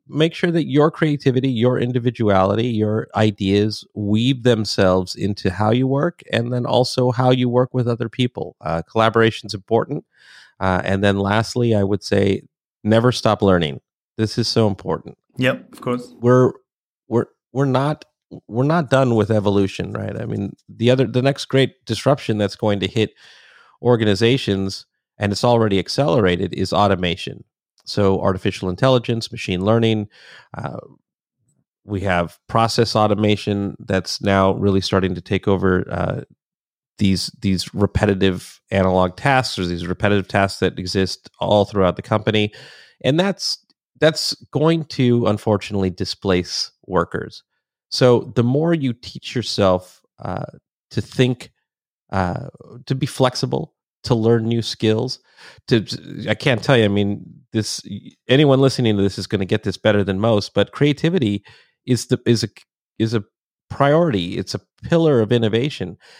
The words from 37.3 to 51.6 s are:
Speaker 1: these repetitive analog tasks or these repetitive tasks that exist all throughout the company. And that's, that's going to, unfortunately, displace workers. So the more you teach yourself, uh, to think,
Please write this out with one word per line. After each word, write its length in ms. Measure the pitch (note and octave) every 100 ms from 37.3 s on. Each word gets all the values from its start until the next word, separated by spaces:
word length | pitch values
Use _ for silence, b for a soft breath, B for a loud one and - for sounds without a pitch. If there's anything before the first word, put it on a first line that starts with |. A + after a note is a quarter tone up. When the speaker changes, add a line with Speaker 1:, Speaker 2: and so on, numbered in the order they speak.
| -
Speaker 1:
these 340 | G2 F#2 -
repetitive 840 | G#2+ G2+ - G#2 F#2+ G2 F2+ - - _
analog 460 | G2 F#2 F#2 F2+ -
tasks 420 | C#3 C3 A#2+ -
or 80 | F2+
these 200 | F2 F2
repetitive 420 | F2+ G#2 G2+ -
tasks 320 | G2+ G2 -
that 180 | F#2 -
exist 500 | F2+ G2 F#2 - - -
all 240 | F2+ G#2
throughout 320 | G2 G#2 F#2 -
the 60 |
company. 500 | - G#2+ A2 G#2+ G#2 B B B B B
And 160 | - D#3
that's, 460 | G3 - - - _ _ _ _
that's 340 | D#3 D#3+ - - -
going 340 | C3+ D#3+ E3 D3+
to, 400 | - B2 A#2+ G#2+
unfortunately, 640 | G#2 A2+ G#2 - G2+ F#2+
displace 800 | F2+ F#2+ - G2 F2+ E2+ - - _ -
workers. 560 | F2+ E2+ F#2+ - - _ _ _ _ _
So 420 | - B2+ A#2 -
the 80 | A2+
more 320 | A#2 C#3+ E3
you 180 | E3 C3+
teach 420 | A#2 - - -
yourself, 680 | A#2+ G#2 - F#2+ F#2 - _ _ _
uh, 260 | - F#2 - - _ _ _
to 100 | G#2+
think, 520 | - - B2+ B2+ - _